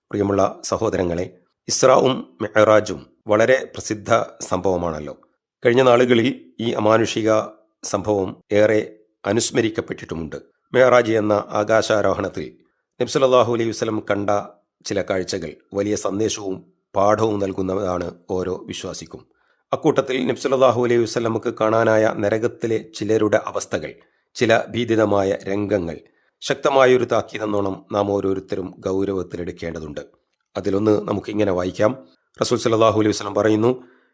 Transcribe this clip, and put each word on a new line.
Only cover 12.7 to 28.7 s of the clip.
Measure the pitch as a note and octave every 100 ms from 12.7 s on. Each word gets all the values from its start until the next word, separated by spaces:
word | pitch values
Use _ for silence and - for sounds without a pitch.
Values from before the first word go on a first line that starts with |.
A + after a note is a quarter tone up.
| _ _ -
നബി | B2
സല്ലല്ലാഹു | D3+ C3 B2+ A2+
അലൈഹി | A#2 A2+
വസല്ലം | G#2 A2+ G#2+ -
കണ്ട | G2+ G2+ G2+ G2+ - _ _ -
ചില | G2+
കാഴ്ചകൾ | F2+ F#2+ F2+ G2 D#2+ - _
വലിയ | G2 G#2 G#2
സന്ദേശവും | G2+ G2 A2 - G2+ F#2 - _ _ G2
പാഠവും | G2+ G#2+ A2+ G#2
നൽകുന്നതാണ് | G2 F#2+ F#2+ F#2+ F#2+ F2+ F2 F2+ -
ഓരോ | F#2 F2+ F#2 -
വിശ്വാസിക്കും. | - F#2 E2 E2 D#2 _ _ _ _ _
അക്കൂട്ടത്തിൽ | C3 D#3+ D3+ - B2+ B2+
നബി | A#2+
സല്ലല്ലാഹു | B2+ C3 C3 A#2 B2
അലൈഹി | A#2+
വസല്ലമക്ക് | A2 - A2+ A2+ A#2+ A2
കാണാനായ | A2 A2+ A2+ A2 A2 A2
നരകത്തിലെ | G#2 A2 A#2+ - A#2 A2 G2+ -
ചിലരുടെ | G#2 A2 G#2+ G#2+ -
അവസ്ഥകൾ, | G2 - F2+ D2+ - _ _ _
ചില | - A2+ A#2 -
ഭീതിതമായ | A2 A#2 A2 G#2+ G2+ G2 -
രംഗങ്ങൾ | F#2+ G2 G2+ G#2 E2+ D2+ - _ _ _
ശക്തമായൊരു | - C3+ D3+ C3+ B2+ B2+ A#2
താക്കീതെന്നോണം | A2+ - G#2 G#2+ G#2 G2 F#2+ -
നാം | G#2 G2+
ഓരോരുത്തരും | G2+ F#2+ G2 F#2+ G2 F2+